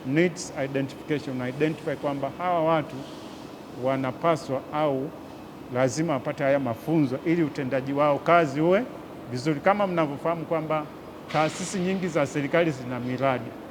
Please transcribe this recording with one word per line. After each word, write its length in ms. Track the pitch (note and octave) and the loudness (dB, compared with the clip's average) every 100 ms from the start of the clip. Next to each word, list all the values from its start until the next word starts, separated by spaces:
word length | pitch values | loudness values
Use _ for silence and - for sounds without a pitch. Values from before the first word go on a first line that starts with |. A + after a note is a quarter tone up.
| C3 | 0
needs 460 | D3 F3+ D#3 - D#3 C3+ | 4 4 2 -8 -6 -2
identification, 680 | C#3 C3+ - - D3 - B2+ | -2 -4 -6 -4 -4 -2 -4
una 140 | B2+ | -4
identify 460 | C3+ D#3 D#3 D#3+ C3+ | 0 0 0 -4 -2
kwamba 360 | D3 C#3 C#3 - | -2 -2 -4 -2
hawa 260 | F3+ F3 | 0 2
watu 320 | D#3+ D#3+ C#3+ B2+ C#3+ - - - - - - - | 4 2 0 -8 -12 -12 -14 -14 -16 -16 -14 -4
wanapaswa 800 | B2+ C3+ C3 - E3+ D#3+ - C3+ - | 0 0 0 0 2 2 0 -4 -2
au 360 | D3+ D3+ C3+ C#3 - - - - - - | 0 0 0 -4 -8 -16 -16 -16 -16 -4
lazima 400 | B2 C3 B2 E3 | 2 2 2 0
wapate 300 | C3+ D3 C#3+ | 0 -2 -2
haya 160 | C#3 C#3 | 2 2
mafunzo 600 | B2+ A2+ - D#3+ C3+ C3 F3 | 0 -2 2 4 4 2 0
ili 180 | F3 | 2
utendaji 500 | D3+ - C3 C3 B2+ | 2 0 -2 -2 0
wao 240 | C#3 D3 C#3+ | 2 4 4
kazi 420 | - E3+ D#3 C#3 | 6 6 6 2
uwe 220 | E3 F#3+ B3+ - - - - | 4 4 2 -8 -14 -14 -8
vizuri. 280 | B2 C#3+ D3 | -4 0 2
Kama 280 | F#3 G#3 G3 | 4 4 2
mnavyofahamu 580 | F3 D3+ C#3 E3 E3+ D3+ | 2 0 0 -2 -2 -2
kwamba 400 | D#3+ D#3 D#3 D3+ - - - - | -2 0 -2 -2 -12 -16 -16 -2
taasisi 440 | D3+ D#3 - F3+ G3 | 2 2 0 -4 -2
nyingi 280 | F3+ F#3+ F3 | 0 0 0
za 180 | D#3 C#3 | 0 0
serikali 460 | D3+ C#3 E3+ E3+ | 0 2 4 4
zina 280 | C3 B2 B2 | 0 -6 -6
miradi, 500 | B2 B2+ C3+ B2 A#2+ - - | -4 0 2 0 -4 -12 -14